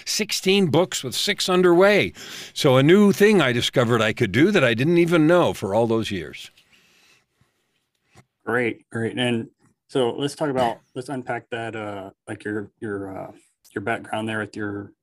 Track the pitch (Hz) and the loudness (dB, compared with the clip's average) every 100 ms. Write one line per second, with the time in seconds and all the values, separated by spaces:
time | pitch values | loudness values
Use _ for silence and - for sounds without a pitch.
0 | - - 208 - 190 196 185 147 180 - | -8 -6 -4 -4 0 2 2 2 0 -4
1 | 131 - - 196 - 185 180 170 196 202 | -8 -4 -4 -4 0 2 4 6 6 4
2 | 101 - - - - - 147 127 143 196 | 0 -4 -16 -16 -14 -2 2 4 6 6
3 | 202 - 208 208 131 120 - 143 117 120 | 6 6 4 4 2 0 -2 0 2 2
4 | 110 104 110 104 180 202 127 113 147 170 | 0 0 0 2 2 4 2 2 2 2
5 | 170 170 156 175 127 90 104 104 117 113 | 4 4 4 4 2 -2 -2 0 0 0
6 | 104 95 71 - - _ _ _ _ _ | -2 -6 -10 -14 -20 _ _ _ _ _
7 | _ _ _ _ _ _ _ _ _ _ | _ _ _ _ _ _ _ _ _ _
8 | _ _ _ _ - 120 117 107 _ 120 | _ _ _ _ -6 -2 -2 -6 _ -6
9 | 113 101 123 117 - _ _ _ _ 139 | -6 -2 -2 -2 -6 _ _ _ _ -2
10 | 120 - 143 - 151 131 120 110 _ 131 | -2 -2 -6 -6 -4 -2 -2 -4 _ -14
11 | 127 135 120 117 - 117 113 110 104 101 | -10 -10 -8 -10 -10 -10 -10 -10 -10 -10
12 | 95 - - 113 107 107 98 _ 113 101 | -14 -16 -16 -12 -8 -8 -8 _ -8 -8
13 | 98 95 95 - _ _ _ 107 101 113 | -8 -12 -14 -18 _ _ _ -8 -6 -6
14 | - 110 110 110 101 110 104 101 101 _ | -6 -6 -4 -6 -6 -8 -8 -8 -12 _